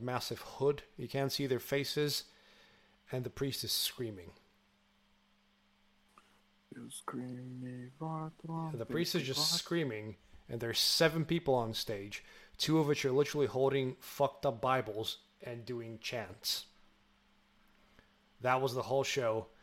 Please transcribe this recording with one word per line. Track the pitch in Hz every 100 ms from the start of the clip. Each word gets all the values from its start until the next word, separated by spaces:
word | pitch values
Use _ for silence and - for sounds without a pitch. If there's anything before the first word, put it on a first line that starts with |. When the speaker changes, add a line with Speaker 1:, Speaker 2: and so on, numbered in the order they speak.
Speaker 1:
massive | 120 123 - 113
hood. | - - 139 143 - -
You | 120
can't | 139 135
see | - 139
their | 123
faces, | - 139 135 - 147 139 - - - - - - _ _ -
and | 127
the | 123
priest | - 139 123
is | 120
screaming. | - - - 117 98 85 - _ _ _ _ _ _ _ _ _ _ _ _ _ _ _ _ _ - _ _ _ _ - -
Speaker 2:
You | 120
scream | - - 123 127 123 127 127
me | 127 123 123 131
what, | 160 160 160 -
what, | 165 165 160 151
Speaker 1:
The | 113
priest | 139 170 180
is |
just | 135 131
Speaker 2:
what? | - 170
Speaker 1:
screaming, | - 170 143 107 107 - - - -
and | 120
there's | 120 117
seven | - - 160 160 156
people | 170 147 127
on | 113
stage, | 110 - 104 101 - - - - -
two | - 160
of | 147
which | 147
are | 139
literally | 131 143 147 127
holding | 131 135 135 131 127
fucked | - - 139 - 143
up | 120
Bibles | 127 131 113 107 113 - - -
and | - 120 113
doing | 120 113 113
chants. | - 123 101 104 - - - - - _ _ _ _ _ _ _ _ _ _ - - _ _ -
That | 123 131
was | 135
the | 127
whole | 117 135
show, | 127 139 120 110 110 -